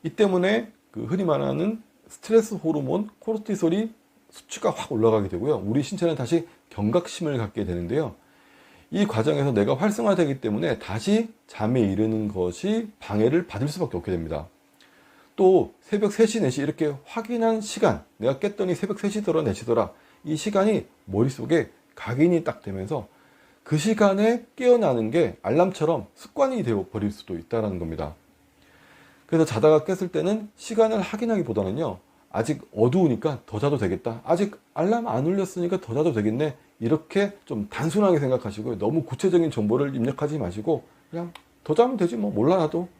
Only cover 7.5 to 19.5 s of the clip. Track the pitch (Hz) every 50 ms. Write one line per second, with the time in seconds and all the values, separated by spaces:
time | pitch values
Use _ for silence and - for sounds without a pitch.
7.5 | - 117 101 87 90 87 87 85 120 147 160 120 - - _ _ _ _ _ _
8.5 | _ - - - - - - _ - 190 208 208 - 113 113 151 151 143 139 139
9.5 | 123 101 101 110 147 127 190 208 208 - 233 214 196 180 170 143 139 135 - 110
10.5 | 104 113 160 160 120 - - - 95 110 - 196 208 220 233 226 - _ _ _
11.5 | - - 107 107 127 131 110 98 98 98 110 110 110 110 107 104 101 92 90 90
12.5 | 90 - - 196 214 226 233 208 - _ - - 101 107 107 123 143 175 175 -
13.5 | - 101 131 147 147 185 175 143 - 90 85 - 92 85 82 80 80 73 78 -
14.5 | _ _ _ _ _ _ - _ _ _ _ _ _ _ _ _ _ - 196 185
15.5 | 190 175 - - - _ _ - 208 208 214 196 202 - 226 220 220 226 180 131
16.5 | 127 143 139 143 151 - 160 151 143 135 - - - - 214 226 247 233 226 226
17.5 | 226 220 208 208 - 208 226 170 101 73 - _ _ _ 107 127 139 - - 202
18.5 | 208 - 196 185 170 - - - 202 - - 202 202 214 208 185 160 160 151 117